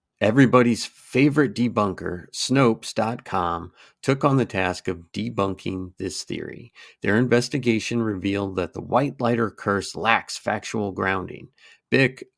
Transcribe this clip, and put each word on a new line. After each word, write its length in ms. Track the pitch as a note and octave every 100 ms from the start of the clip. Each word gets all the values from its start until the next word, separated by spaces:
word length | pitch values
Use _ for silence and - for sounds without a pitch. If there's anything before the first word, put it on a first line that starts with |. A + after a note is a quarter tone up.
| _ _
everybody's 640 | G#2 A#2+ B2+ B2+ A#2+ A2
favorite 720 | - - - B2+ C#3+ C#3 C3+
debunker, 720 | G2+ A#2+ G2+ G2+ F2+ F2 F2 -
Snopes 600 | - - C3 B2+ A2+ -
dot 320 | - A2 B2
com, 480 | - F#2+ F2 E2+ F2 - - _
took 220 | - C3+
on 120 | D3 C3+
the 80 |
task 440 | A2+ G2 F#2 F2+ -
of 220 | F2 F2
debunking 800 | - A2+ A2 G2 F#2+ - F#2+ F#2 -
this 280 | F#2+ -
theory. 460 | - D#2 D2+ - - - - _
Their 160 | G#2+ G#2
investigation 840 | B2+ A#2+ A#2+ C#3+ A#2 A2 - A#2+
revealed 540 | A2+ G2 G2 G2 G2 F#2
that 180 | E2+
the 80 | -
white 400 | F#2 G#2 C#3 C#3
lighter 280 | A#2+ A#2 A2
curse 460 | - - G2+ F2+ -
lacks 400 | G2+ A2 - -
factual 560 | - G#2+ - A2 G2+
grounding. 560 | F#2 G2 F#2+ F2+ - - _ - _ _
Bic, 340 | B2 C3 C3+ -